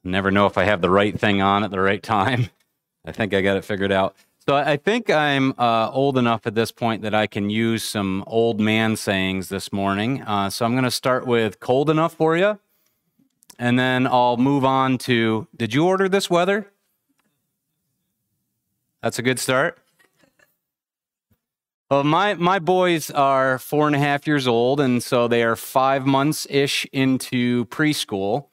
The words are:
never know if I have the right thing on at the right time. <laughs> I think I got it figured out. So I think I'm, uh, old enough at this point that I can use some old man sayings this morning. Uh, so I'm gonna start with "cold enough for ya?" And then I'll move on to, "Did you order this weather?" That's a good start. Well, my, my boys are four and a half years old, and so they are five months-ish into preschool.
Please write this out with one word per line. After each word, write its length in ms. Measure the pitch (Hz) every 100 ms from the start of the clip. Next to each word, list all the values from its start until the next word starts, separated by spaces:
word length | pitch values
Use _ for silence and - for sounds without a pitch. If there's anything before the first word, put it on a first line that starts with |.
never 260 | 92 92 95
know 160 | 101 101
if 100 | 101
I 60 |
have 180 | 92 104
the 100 | 87
right 280 | 98 104 85
thing 240 | 110 98
on 220 | 98 101
at 80 | 104
the 80 | 95
right 200 | 95 101
time. 500 | - 107 98 123 110 _ _ _
<laughs> 280 | _ _
I 60 | -
think 240 | - 107
I 60 | 98
got 160 | 98 98
it 80 |
figured 260 | - 101 98
out. 240 | 95 95 _ _ _ -
So 80 |
I 220 | 139 147 147
think 340 | - 233 226
I'm, 440 | 156 147 139 135 -
uh, 320 | 120 113 113
old 260 | 131 139 131
enough 300 | 120 113 117
at 80 |
this 160 | 107 110
point 320 | - 117 107
that 120 | 104
I 120 | 107 104
can 240 | 107 101
use 320 | 110 113 113
some 400 | - 107 98 95 -
old 320 | 117 117 104
man 340 | 107 110 110
sayings 540 | 107 - 95 95 95 90
this 240 | 98 -
morning. 500 | 101 98 98 110 135
Uh, 280 | 107 101 98
so 140 | -
I'm 120 | 117 127
gonna 140 | 127
start 340 | - 135 127 127
with 320 | 120 110 -
"cold 320 | - 127 147
enough 240 | 156 165
for 220 | - 160 165
ya?" 220 | 202 208 _ _ _ _ _ _ _ _ _ -
And 180 | 120 123
then 300 | 127 127 127
I'll 300 | 127 123 120
move 280 | 131 143
on 340 | 131 135 131 127
to, 500 | - 120 113 110 - -
"Did 180 | 117
you 100 | 127
order 240 | 175 190 190
this 220 | 196 -
weather?" 400 | 175 180 202 196 _ _ _ _ _ _ _ _ _ _ _ _ _ _ _ _ _ _ _ _ _ _ _
That's 160 | 117 -
a 40 |
good 180 | 123 127
start. 380 | - 131 165 - _ _ _ _ _ _ _ _ _ _ _ _ _ _ _ _ _ _ _ _ _
Well, 140 | 139
my, 300 | 143 165 202
my 260 | 175 175 196
boys 500 | 160 185 180 170 -
are 480 | 147 139 135 131 127
four 300 | - 151 151
and 80 | 143
a 20 |
half 260 | 143 143
years 220 | - 147 127
old, 320 | 117 123 143
and 240 | 135 123
so 240 | - 127 120
they 160 | 117
are 140 | 117 113
five 500 | - 135 131 135 135
months-ish 800 | 135 143 151 - 143 143 - -
into 720 | 139 131 131 - 123 123 120
preschool. 840 | 113 - 151 147 - 98 98 131 -